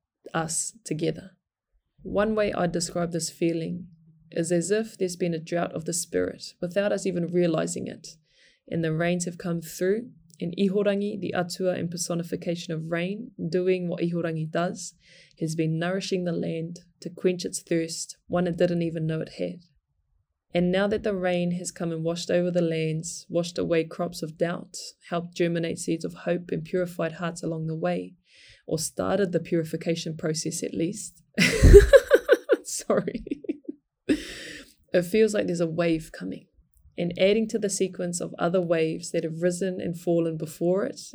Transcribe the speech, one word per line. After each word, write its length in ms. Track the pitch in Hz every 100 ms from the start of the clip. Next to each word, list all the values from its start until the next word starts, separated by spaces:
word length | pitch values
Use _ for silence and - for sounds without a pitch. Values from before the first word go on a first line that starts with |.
| _ _ -
us 400 | 165 160 - - -
together. 480 | - 156 160 156 - _ _ _ _ _ _ _
One 320 | 185 185 214
way 200 | 214 208
I 140 | - 175
describe 440 | 175 170 175 170
this 160 | 170 160
feeling 600 | - 170 165 165 175 - - - - -
is 200 | - 165
as 200 | 175 165
if 260 | 214 220 -
there's 200 | 185 175
been 180 | 175
a 40 | 160
drought 340 | 160 170 185
of 120 | -
the 80 | 160
spirit 600 | 170 - - 175 - - -
without 300 | 180 196 202
us 120 | 202
even 220 | 196 175 175
realizing 600 | 175 175 160 170 170 -
it. 280 | - - - _ _ - _ -
And 140 | 170
the 120 | 160
rains 320 | 156 170 180 175
have 120 | 170
come 220 | 180 170
through, 500 | 165 - 185 214 - - _ -
and 140 | 170 -
Ihorangi, 600 | 202 196 202 202 202 208
the 140 | 175
atua 400 | - 175 - 185
and 160 | 180 175
personification 840 | 175 - 170 170 175 180 170 -
of 180 | 160 160
rain, 400 | 170 180 208 247 - 170
doing 400 | 180 180 185 175
what 140 | -
Ihorangi 480 | 170 170 165 160 156
does, 440 | 165 175 226 - - _ - - -
has 140 | 160
been 240 | 160 160 160
nourishing 460 | 170 196 190 185
the 80 | 175
land 480 | 170 170 165 165 170 - _
to 100 | -
quench 340 | 175 190 180
its 180 | - -
thirst, 540 | - 170 165 165 - - -
one 200 | 175 175
it 100 | 170
didn't 260 | 175 175
even 240 | 170 165 156
know 140 | 160
it 140 | - -
had. 220 | 180 175 - _ _ _ _ _ _ _ _
And 180 | 175 180
now 140 | 185 202
that 140 | 214
the 120 | 220
rain 380 | 196 180 180 175
has 180 | 175 175
come 220 | - 170
and 120 | 160
washed 260 | 165 170 -
over 200 | 180 180
the 120 | 175
lands, 640 | 165 160 160 156 170 - -
washed 300 | 170 170 -
away 260 | 170 165
crops 380 | 165 - 175 175
of 160 | 156 156
doubt, 380 | 170 175 - - - - -
helped 240 | 170 175
germinate 440 | - 170 170 165 175
seeds 260 | - 165
of 100 | 165
hope 360 | 170 - 175 175
and 140 | 165
purified 480 | 160 180 175 175 165
hearts 300 | 165 170 170
along 240 | 165 160 160
the 100 | 160
way, 380 | 175 180 180 180 _ - - - -
or 120 | 156
started 540 | - - 190 196 190
the 80 | 175
purification 760 | 170 170 160 160 170 165 170 160
process 460 | 160 156 160 -
at 120 | -
least. 480 | - 165 220 - - _ -
<laughs> 1300 | 175 440 - 403 - 539 - 571 - - - 523
Sorry. 600 | - - - - - - - - - - - - _ _ - - - - - - - _ _
It 100 | 190
feels 320 | 175 214 220
like 120 | 214 180
there's 140 | 175
a 60 | 165
wave 440 | 160 170 160 -
coming, 360 | - 180 - - _ _ _ - -
and 140 | 175 170
adding 280 | 190 214 220
to 100 | 226
the 120 | 202
sequence 500 | - 185 180 175 175
of 140 | 170 -
other 220 | 175 185
waves 500 | 170 165 160 170 175
that 140 | 170
have 180 | 165 160
risen 380 | 180 175 190 185
and 180 | - 175
fallen 380 | - 170 165 160
before 480 | 160 - 170 185
it, 160 | 226 - -